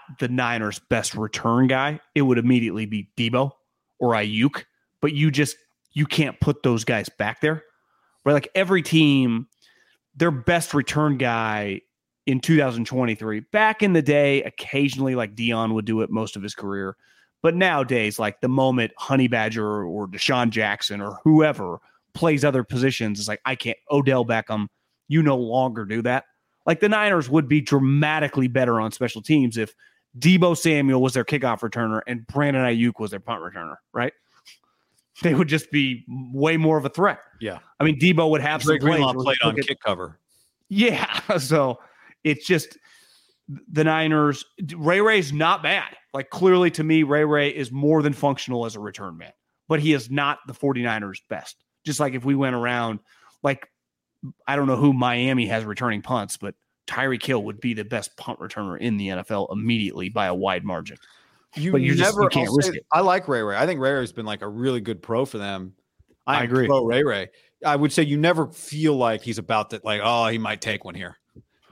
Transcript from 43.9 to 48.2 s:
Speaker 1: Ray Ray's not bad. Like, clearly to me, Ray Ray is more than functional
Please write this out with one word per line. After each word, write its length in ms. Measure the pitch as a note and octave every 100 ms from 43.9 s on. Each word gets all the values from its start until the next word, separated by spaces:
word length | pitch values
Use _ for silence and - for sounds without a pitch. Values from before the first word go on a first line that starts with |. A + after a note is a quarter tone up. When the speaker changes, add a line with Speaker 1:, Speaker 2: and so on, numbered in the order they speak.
| D#3+ D#3+ D#3 D3 C3+ - - D#3
Speaker 1:
Ray 260 | E3 D#3 F#3+
Ray's 320 | G#3+ F#3 D3
not 300 | D3 E3 F#3+
bad. 320 | D#3 F#3+ - - _
Like, 160 | C3+ C3+
clearly 400 | - F#3 F3+ F3
to 100 | E3
me, 200 | D#3 D#3+
Ray 220 | C#3+ D3
Ray 260 | D3+ D3 C#3+
is 200 | D3 B2
more 300 | C3+ D3 D#3
than 100 | D3
functional 520 | C#3